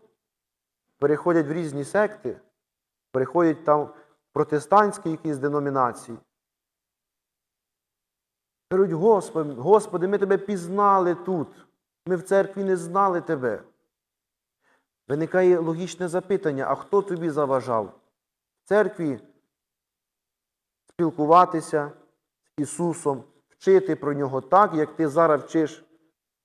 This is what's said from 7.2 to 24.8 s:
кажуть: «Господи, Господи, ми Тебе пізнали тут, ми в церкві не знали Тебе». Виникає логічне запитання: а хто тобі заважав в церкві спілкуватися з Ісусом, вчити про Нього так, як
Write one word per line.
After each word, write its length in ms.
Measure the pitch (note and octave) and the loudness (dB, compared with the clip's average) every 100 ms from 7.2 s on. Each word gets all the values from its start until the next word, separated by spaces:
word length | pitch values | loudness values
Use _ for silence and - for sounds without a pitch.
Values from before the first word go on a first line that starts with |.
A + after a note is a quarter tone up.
| _ _ _ _ _ _ _ _ _ _ _ _ _ _ - | _ _ _ _ _ _ _ _ _ _ _ _ _ _ -4
кажуть: 220 | F#3 F#3+ | 0 0
«Господи, 640 | D#3+ G#3 G#3 - D#3+ D3 | 2 2 2 0 -6 -6
Господи, 540 | A#2+ C#3+ G#3+ G#3 E3+ F#3 | -4 4 4 4 -4 -2
ми 100 | G3+ | 0
Тебе 200 | G3 G3 | 0 -2
пізнали 760 | G3 G3 E3+ G3 G3+ G3 F3 | -2 -8 -6 0 2 4 2
тут, 340 | F3 F3+ F#3 C3 - _ _ _ _ E3+ | -2 -4 -4 -6 -12 _ _ _ _ -6
ми 100 | F3+ | -6
в 60 | |
церкві 420 | F#3 G3 G3 G3 | 0 0 0 -2
не 120 | G3 F#3 | -2 -2
знали 440 | E3+ F#3+ G3 F3 | -2 0 2 0
Тебе». 420 | D#3+ D#3 B2 F#2+ - _ _ _ _ _ _ _ _ _ _ _ _ _ - | -4 -4 -4 -6 -10 _ _ _ _ _ _ _ _ _ _ _ _ _ -8
Виникає 500 | C#3+ D#3 F#3 F#3 F3+ | -6 -2 2 4 4
логічне 500 | E3 E3 F3+ - F3+ | 0 -4 -8 -8 -4
запитання: 580 | F3+ F3+ G3 D#3+ C3+ C3+ | -4 -2 -4 -2 -4 -4
а 60 | |
хто 280 | C3+ - G3+ | -4 0 0
тобі 280 | G3 E3+ E3 | 0 -4 -4
заважав 680 | D3 C#3+ C3+ B2 A2+ G2 - _ _ _ _ _ _ | -2 0 0 0 -4 -4 -12 _ _ _ _ _ _
в 40 | - | 0
церкві 520 | G3+ F#3+ - D#3+ A#2+ - _ _ _ _ _ _ _ _ _ _ _ _ _ _ _ _ | 2 2 -2 -6 -6 -12 _ _ _ _ _ _ _ _ _ _ _ _ _ _ _ _
спілкуватися 1040 | - E3 D#3 D3+ E3+ F3+ E3 - D#3 D3 - _ _ _ _ _ - | -4 -4 0 6 6 6 0 -4 -4 -4 -12 _ _ _ _ _ -8
з 40 | |
Ісусом, 600 | C#3 - F3 D#3 D3 C3+ - _ _ | -8 -4 -4 -4 -4 -4 -8 _ _
вчити 480 | _ F#3+ F#3+ F#3+ D3+ | _ 4 4 4 -4
про 180 | D3 | -4
Нього 260 | C#3+ C#3 C3 | -4 -4 -4
так, 340 | B2+ F#3 G#3 | 2 4 4
як 220 | D#3+ | 2